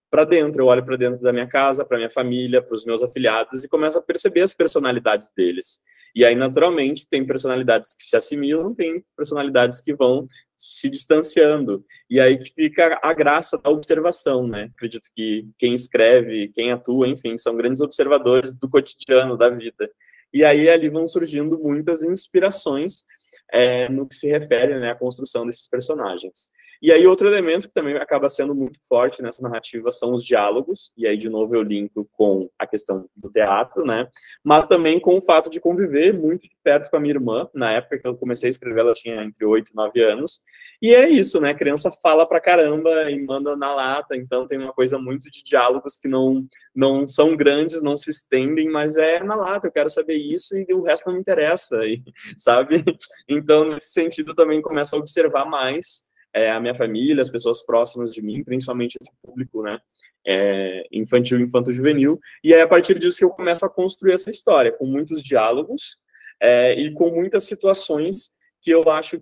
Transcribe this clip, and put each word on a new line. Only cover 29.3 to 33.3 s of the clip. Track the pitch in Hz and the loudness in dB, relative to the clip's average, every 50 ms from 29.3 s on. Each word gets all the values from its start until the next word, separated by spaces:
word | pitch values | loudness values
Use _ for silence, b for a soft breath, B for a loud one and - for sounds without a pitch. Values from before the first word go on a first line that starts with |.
| - - 131 | -10 -10 -10
narrativa | 120 117 113 - - - 117 113 117 - | -10 -8 -10 -10 -12 -12 -8 -6 -6 -6
são | - 117 120 123 | -4 -2 -2 -2
os | 120 120 | -4 -2
diálogos, | - 123 110 101 104 107 123 - - 202 - - - _ | 0 2 2 2 2 0 -2 -2 -4 -6 -10 -10 -14 _
e | - 113 | -4 -2
aí | 110 104 | -2 -2
de | 104 110 110 | -2 -4 -6
novo | 110 107 110 110 120 | -4 -4 -2 -2 -2
eu | 113 110 | -2 -2
linko | 104 104 101 104 104 - 107 104 - _ | -2 -4 -6 -6 -8 -8 -10 -12 -8 _
com | - 107 104 95 95 92 - _ - | 0 2 2 2 0 -2 -6 _ -10
a | 98 | -8
questão | - - 104 - - 95 95 92 - _ | -6 -6 -6 -6 -6 -6 -6 -8 -12 _
do | 101 104 101 | -20 -16 -6